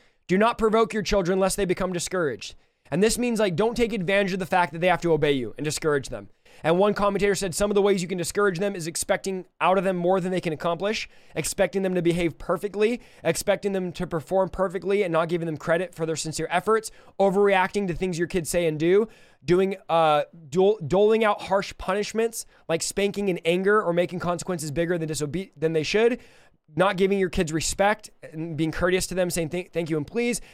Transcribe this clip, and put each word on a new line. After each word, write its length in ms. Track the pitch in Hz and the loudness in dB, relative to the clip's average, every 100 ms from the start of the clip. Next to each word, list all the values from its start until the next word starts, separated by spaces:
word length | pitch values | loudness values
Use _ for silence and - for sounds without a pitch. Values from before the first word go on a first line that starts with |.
| _ _ - | _ _ 0
do 120 | 185 | 4
not 200 | 226 226 | 4 2
provoke 360 | 220 220 233 | 2 4 2
your 80 | 220 | 0
children 360 | 175 208 175 190 | 0 0 2 2
lest 180 | 190 - | 2 0
they 80 | |
become 280 | 190 180 185 | -2 -2 -4
discouraged." 640 | 175 - 185 151 107 - - _ _ _ | -4 -4 -2 -2 -4 -12 -18 _ _ _
And 120 | 156 | 2
this 160 | 220 214 | 2 2
means, 220 | 247 220 | 0 0
like, 160 | 208 165 | 0 0
don't 200 | 220 233 | 0 0
take 160 | 233 | -2
advantage 420 | 214 170 196 202 | -2 0 0 0
of 40 | 185 | -2
the 80 | 180 | 0
fact 260 | 185 175 | 0 0
that 80 | 165 | 0
they 80 | 180 | 2
have 120 | 170 | 2
to 120 | 170 | 2
obey 200 | 156 147 | 2 2
you 220 | 139 107 - | 0 -4 -6
and 80 | |
discourage 460 | 151 - 156 143 - | -6 -2 0 -2 -4
them. 180 | 113 101 _ _ - | -12 -14 _ _ -4
And 160 | 151 175 | 0 2
one 160 | 208 | 2
commentator 400 | 196 202 196 202 | 2 0 2 0
said, 200 | 185 196 | 0 -4
"Some 160 | - 208 | -2 2
of 40 | |
the 80 | 202 | 4
ways 200 | 202 196 | 4 2
you 60 | 175 | -2
can 100 | 185 | -4
discourage 400 | 165 202 208 165 | -4 0 0 0
them 180 | 202 190 | -4 -4
is 100 | 160 | -6
expecting 600 | 151 - 185 196 185 - - | -4 -2 -2 -2 -8 -10 0
out 160 | 165 190 | 2 4
of 80 | |
them 120 | 185 180 | 2 0
more 240 | 170 190 | 2 2
than 100 | 185 | 0
they 100 | 180 | -2
can 120 | 170 | -4
accomplish, 560 | 151 170 170 196 220 - - - | -4 -4 -2 -2 -4 -8 -16 -12
expecting 480 | - - - 185 190 | -8 -4 0 0 0
them 120 | 190 | 0
to 80 | 180 | 0
behave 360 | 170 170 170 139 | 0 0 -2 -4
perfectly, 640 | - 180 202 190 214 240 - - | -4 -4 -4 0 0 0 -8 -6
expecting 480 | 165 165 - 196 202 | -4 -2 0 -2 -2
them 180 | 190 180 | -4 -4
to 140 | 165 175 | -6 -6
perform 440 | 165 - 190 185 | -6 -2 0 0
perfectly 520 | - 190 185 175 202 | -2 -2 -2 0 0
and 100 | 185 | 2
not 160 | 160 165 | 0 0
giving 180 | 170 165 | -2 -4
them 100 | 151 | -4
credit 380 | - 170 185 | 0 0 -2
for 120 | - 160 | -6 -4
their 80 | |
sincere 320 | 156 156 - 160 | -4 -6 -6 -2
efforts, 420 | 175 208 220 220 - - - | -2 2 0 -2 -14 -10 0
overreacting 680 | 196 190 202 190 190 202 190 | 2 4 4 4 2 0 -2
to 60 | |
things 240 | 151 185 165 | -2 -2 -2
your 100 | 170 | -2
kids 220 | 185 151 | -2 -2
say 160 | 175 170 | 0 0
and 120 | 156 | 2
do, 300 | 165 196 220 - - _ | 4 4 2 -4 -20 _
doing, 320 | 139 180 190 190 - | 2 2 2 -2 -2
uh, 340 | 165 160 147 139 170 151 | 2 4 4 0 -10 -4
dole-, 300 | 165 196 214 143 | 2 2 2 0
doling 380 | 185 208 226 | 2 4 4
out 180 | 214 208 | 2 0
harsh 320 | 165 196 190 - | 0 -2 -2 -8
punishments 680 | - 202 202 214 226 - - _ - | -4 -4 -4 -2 -4 -6 -14 _ -4
like 140 | 165 | -4
spanking 460 | - - 202 196 202 | -2 -2 -2 0 -2
in 100 | 170 | 0
anger 380 | 165 180 190 214 | 0 0 2 2
or 100 | 175 | 2
making 280 | 175 180 170 | 0 0 -2
consequences 500 | 160 175 - 175 151 | -4 -4 -4 -6 -4
bigger 260 | 143 170 175 | -2 -2 -2
than 120 | 156 | -4
disobe-, 420 | 151 147 170 190 143 | -4 -4 -6 -8 -4
than 160 | 160 | -2
they 100 | 160 | 0
should, 380 | 143 208 233 247 - - - _ _ 151 | 0 2 2 0 -6 -20 -20 _ _ 0
not 200 | 190 185 | 2 2
giving 220 | 190 196 | 2 2
your 120 | 185 | 0
kids 220 | 185 160 | 0 -2
respect 580 | 156 - - 202 214 - _ - | -2 -2 2 2 0 -6 _ -14
and 240 | 156 170 156 | -10 -6 -2
being 140 | 160 | -2
courteous 380 | - 180 185 - | 0 2 2 0
to 60 | |
them, 140 | 180 180 | -2 -2
saying 200 | 175 156 | -2 -4
th-, 220 | 175 175 | -6 -6
thank 180 | 165 160 | -6 -2
you 60 | 156 | -2
and 100 | 139 | -2
please, 340 | 233 240 233 - | -2 -2 -2 -8